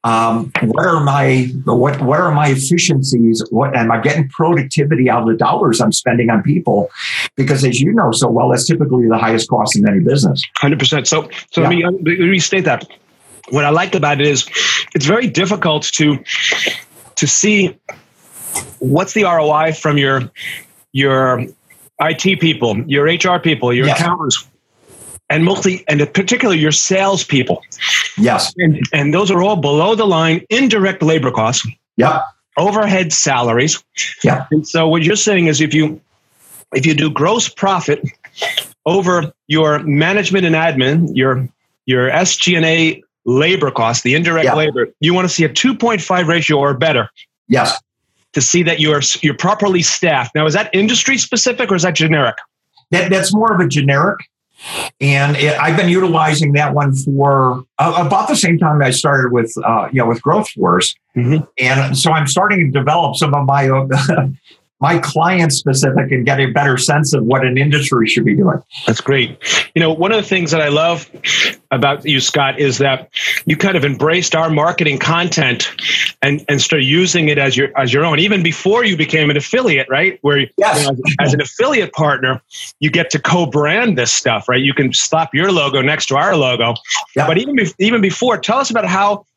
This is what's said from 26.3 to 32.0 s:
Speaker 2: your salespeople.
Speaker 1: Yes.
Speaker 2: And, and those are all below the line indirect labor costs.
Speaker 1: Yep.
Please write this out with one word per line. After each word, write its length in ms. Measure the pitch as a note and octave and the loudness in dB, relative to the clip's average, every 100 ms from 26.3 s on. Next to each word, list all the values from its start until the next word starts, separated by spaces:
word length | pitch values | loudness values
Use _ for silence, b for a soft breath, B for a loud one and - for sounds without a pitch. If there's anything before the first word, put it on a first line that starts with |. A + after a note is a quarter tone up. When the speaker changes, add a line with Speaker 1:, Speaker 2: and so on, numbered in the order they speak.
| A#3+ A#3 E3 | 0 2 2
Speaker 2:
your 120 | D3+ | 2
salespeople. 920 | D3 - F#3+ G3 G3 - C#3+ A#2+ - - - B B B - | 0 0 0 0 0 0 -2 0 -4 -6 -10 B B B 0
Speaker 1:
Yes. 360 | A3+ - - F3 | 0 0 -4 0
Speaker 2:
And, 240 | E3+ D3 A#2+ | 0 2 0
and 200 | D3+ C#3+ | 0 0
those 180 | E3 G3 | 0 2
are 100 | F#3 | 2
all 140 | F#3+ G#3 | 2 0
below 400 | C#3+ D3 F#3 A3 | 0 2 2 2
the 100 | G#3+ | 2
line 400 | E3 D#3+ E3 - | 2 2 0 -2
indirect 520 | A3+ C4+ G#3+ F#3+ F#3+ | 0 2 2 0 0
labor 300 | D#3 D#3 B2+ | 0 2 0
costs. 360 | G#2+ A2 B2 A#2 - _ | 0 -2 -2 -6 -12 _
Speaker 1:
Yep. 240 | - | 0